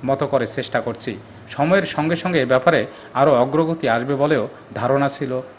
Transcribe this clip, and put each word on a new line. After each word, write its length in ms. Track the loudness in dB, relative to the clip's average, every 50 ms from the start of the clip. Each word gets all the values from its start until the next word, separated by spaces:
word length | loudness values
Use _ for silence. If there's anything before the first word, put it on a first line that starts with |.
| 0
মতো 220 | -2 -2 0 0
করে 200 | 0 0 0 -2
চেষ্টা 340 | -2 -4 -8 -8 -2 -2 -2
করছি। 360 | -2 -2 -8 -8 -8 -10 -10 -10 -14 -20 -20 -20 -18 -14
সময়ের 340 | -4 -2 0 2 2 2 0
সঙ্গে 320 | -2 -4 -2 -2 0 -2
সঙ্গে 260 | -2 -2 0 0 0
এ 40 | 2
ব্যাপারে 400 | 4 2 4 4 4 2 2 0 -2 -8 -18 -20 -6 0
আরও 220 | 2 4 6 6
অগ্রগতি 540 | 4 4 2 2 0 0 0 -2 -2 0 0
আসবে 260 | 0 0 0 -2 0
বলেও 320 | 0 2 2 2 0 0 -4 -8 -14 -20 -12 -8
ধারণা 340 | -4 0 0 2 2 2 0
ছিল 320 | -2 -4 -6 -6 -6 -6 -8 -10 -18